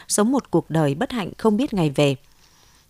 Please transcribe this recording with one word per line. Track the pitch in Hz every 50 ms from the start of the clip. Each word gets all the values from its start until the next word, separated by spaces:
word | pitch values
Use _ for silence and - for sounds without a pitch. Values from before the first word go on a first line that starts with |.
| - -
sống | - - 208 233
một | 277 262 - -
cuộc | - 165 151 -
đời | 151 165 156 143 139
bất | 151 240 -
hạnh | - 233 180 - - -
không | - 220 208 208
biết | 277 302 -
ngày | 190 165 151
về. | 135 151 147 139 135 - _ _ _ _ _ _ _ _ _ _ _ _ _ _